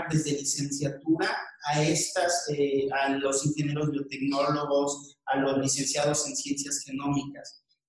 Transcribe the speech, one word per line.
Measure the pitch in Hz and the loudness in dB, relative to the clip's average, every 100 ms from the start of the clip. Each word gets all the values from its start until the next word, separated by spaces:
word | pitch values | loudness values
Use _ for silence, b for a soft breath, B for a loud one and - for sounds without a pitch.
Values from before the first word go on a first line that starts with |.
| - | 0
desde | 156 147 | 0 2
licenciatura | 139 - - 143 - 139 - 156 160 190 - - - 143 | -2 -2 -2 -2 -2 -4 -2 2 2 2 -2 -6 -8 -2
a | 151 | 2
estas, | 156 160 - 185 175 - 156 | 4 2 0 0 2 2 0
eh, | 143 139 135 135 | 0 2 2 2
a | 135 135 | 2 2
los | 139 139 135 147 | 2 0 0 0
ingenieros | 147 143 147 151 | 0 0 0 0
biotecnólogos, | 139 - 135 139 143 143 147 147 143 143 - - - - | -2 -4 -4 0 2 2 0 2 2 2 -2 -10 -10 -2
a | 139 | 0
los | 135 135 | 2 2
licenciados | 135 139 131 147 147 151 135 | 2 0 0 0 2 0 -2
en | - | -4
ciencias | 143 139 - - - | -4 -4 -4 -6 -4
genómicas. | 135 143 139 - - - - _ _ | -4 0 0 -2 -8 -14 -20 _ _